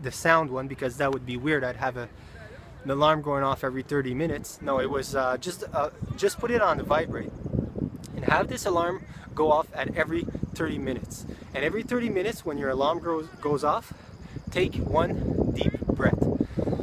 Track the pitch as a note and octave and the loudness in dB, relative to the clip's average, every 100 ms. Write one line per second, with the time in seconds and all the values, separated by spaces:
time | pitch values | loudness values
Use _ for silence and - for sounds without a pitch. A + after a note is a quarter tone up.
0 | C3+ - E3+ E3 D#3 B2+ C3+ C3+ C3 B2 | -8 2 6 6 6 -2 -6 -4 -4 0
1 | C#3+ C3+ B2+ B2 C#3 D3+ B2+ A#2 C3 B2 | 2 0 -2 -2 2 2 2 -2 -2 -2
2 | A#2 - - - - - - - C3+ C#3 | -8 -12 -18 -18 -16 -16 -18 -10 -4 4
3 | D3+ D#3 D3 C#3 C#3 C3+ C3+ C3 B2 D3 | 6 6 2 2 2 2 -2 -4 0 0
4 | C3 B2 E3 D3 - - D3 C3+ C3 C#3 | 0 0 0 -2 -6 -6 0 2 2 0
5 | B2+ C3+ C3 B2+ F3+ - - D#3+ D3 - | 0 0 2 0 -2 -6 -4 -2 -2 -2
6 | - - G3 - A#3+ A#3+ G3 D3 C3 D3+ | -8 0 0 0 0 4 4 4 2 2
7 | D#3+ A#2 - - - - - - - - | 2 -4 -8 -8 -2 0 0 -2 -6 -6
8 | - - - D#3 G3+ B3+ G#3 E3+ E3+ F#3 | -10 -8 0 0 0 -2 0 0 0 -2
9 | - - - - D#3 D3+ D#3+ D3+ C#3 - | -8 -16 -8 0 4 4 2 -4 -2 -2
10 | D#3 E3 - - - - E3 D3 C3+ B2 | 0 -2 -2 -4 -6 -2 -2 -2 -4 -4
11 | - - - - - C#3 D3 G3 A3+ B3 | -6 -10 -12 -12 -10 -2 -2 -2 -2 0
12 | A#3+ G3 G3 A3+ F3 C#3+ C#3 C3 C#3 E3+ | 0 0 0 -2 -4 -2 0 2 2 2
13 | E3+ D#3+ D#3+ - D3 D3 D3 F3 - - | 0 -2 -4 -6 -2 2 2 0 -2 -14
14 | - - - - - F3+ F#3 - - D3+ | -16 -18 -14 -12 -4 0 0 0 0 2
15 | F3 - - - - - - - - - | 2 2 0 2 2 2 2 2 2 4
16 | B2+ - - - - - - - | 4 4 2 2 0 0 0 0